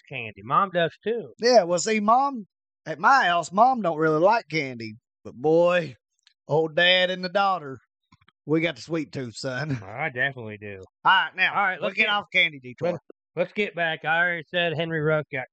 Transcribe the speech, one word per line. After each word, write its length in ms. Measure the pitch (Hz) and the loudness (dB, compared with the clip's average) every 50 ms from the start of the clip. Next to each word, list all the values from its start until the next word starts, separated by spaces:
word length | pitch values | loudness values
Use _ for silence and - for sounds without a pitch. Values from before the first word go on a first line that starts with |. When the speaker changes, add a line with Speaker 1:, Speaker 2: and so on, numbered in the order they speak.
| _ _ | _ _
Speaker 1:
candy. 320 | 147 131 120 110 101 95 95 | -10 -10 -10 -10 -12 -14 -6
Mom 260 | 113 143 165 196 190 | 0 2 2 2 2
does 200 | 170 175 170 156 - _ _ | 0 0 0 0 -2 _ _
too. 300 | 202 233 233 175 123 - _ | -4 -4 -4 -6 -10 -12 _
Speaker 2:
Yeah, 240 | 208 240 254 233 180 | 2 2 2 2 0
well, 160 | 170 175 175 | -2 -2 -2
see, 200 | - 214 220 220 | -2 -2 -2 -2
Mom, 480 | 208 208 226 254 277 277 277 233 202 _ _ _ _ _ _ _ _ | 2 2 2 2 2 0 -4 -8 -12 _ _ _ _ _ _ _ _
at 140 | 156 160 135 | -12 -10 0
my 260 | 180 220 277 269 233 | 4 4 4 6 4
house, 260 | 180 175 175 160 - | 2 2 0 -2 -2
Mom 300 | 170 196 226 254 269 240 | 4 4 4 4 4 2
don't 160 | 202 170 165 151 | 0 -2 0 2
really 220 | 160 156 156 151 | 2 2 4 6
like 260 | 170 196 220 240 - _ | 6 6 4 4 0 _
candy. 460 | 151 160 147 131 127 117 113 110 107 113 _ _ _ _ _ | -4 -4 -4 -4 -6 -8 -10 -12 -12 -14 _ _ _ _ _
But 80 | 107 - | -18 -14
boy, 600 | 113 127 156 160 165 175 175 175 180 165 143 120 _ _ _ _ _ _ _ _ _ _ - | -4 0 2 4 6 6 4 4 2 -2 -4 -10 _ _ _ _ _ _ _ _ _ _ -2
old 280 | 143 156 160 160 151 165 | 0 0 0 0 2 2
Dad 320 | 175 180 180 185 185 180 | 4 4 4 4 4 0
and 140 | 185 185 185 | 0 -4 -6
the 40 | 180 | -2
daughter, 480 | 170 202 202 196 190 175 151 139 135 117 _ _ _ _ _ _ _ _ _ _ _ _ _ | 0 2 2 2 0 -2 -4 -10 -12 -14 _ _ _ _ _ _ _ _ _ _ _ _ _
we 160 | - 147 165 | -2 0 0
got 160 | 160 170 151 110 | 0 -2 -4 -6
the 40 | |
sweet 300 | - - 160 165 151 - | -10 -6 -6 -6 -6 -6
tooth, 240 | - 147 131 120 107 | -8 -10 -10 -10 -10
son. 360 | - - 135 127 123 143 160 | -10 -8 -8 -6 -6 -4 -4
<laughs> 140 | 139 120 104 | -4 -6 -6
Speaker 1:
I 220 | 95 104 123 151 160 | -12 -8 -6 -6 -6
definitely 480 | 135 123 131 139 131 131 117 110 104 101 | -2 -2 -2 -2 -2 -6 -12 -12 -12 -12
do. 200 | 104 104 101 95 92 - _ _ _ | -12 -12 -12 -12 -16 -18 _ _ _
Speaker 2:
All 80 | 160 | 4
right, 200 | 185 190 170 156 - | 4 4 2 -2 -2
now, 140 | 175 190 170 147 | 0 0 0 2
Speaker 1:
All 80 | 180 | 2
right, 160 | 202 190 185 165 | 0 0 -2 -2
Speaker 2:
we'll 100 | 165 208 | -6 -6
Speaker 1:
let's 80 | 190 196 | 0 0
Speaker 2:
get 60 | 220 | 0
Speaker 1:
get 60 | 220 208 | 2 0
Speaker 2:
off 120 | 208 190 - - | -2 -2 -2 0
candy 280 | 185 180 165 151 139 | 2 2 2 -2 -6
detour. 300 | 127 123 123 - 147 175 175 | -14 -14 -10 -4 -4 -4 -4
Speaker 1:
let's, 100 | 160 _ _ - _ _ _ _ | -4 _ _ -20 _ _ _ _
let's 160 | 156 180 175 - | -4 -4 -4 -2
get 220 | 208 208 190 - | -4 -4 -4 -2
back. 300 | 165 170 165 160 156 - | -4 -2 -2 -2 -4 -2
I 120 | 151 160 165 | -2 0 2
already 260 | 175 180 175 170 151 _ | 2 0 -2 -4 -8 _
said 280 | - 180 175 170 156 139 | -4 -2 0 0 0 -2
Henry 240 | 170 165 165 160 | -4 -2 -2 -2
Ruggs 260 | 147 151 156 151 143 - | 0 2 0 0 -2 -4
got 180 | - 135 127 - | -8 -8 -8 -8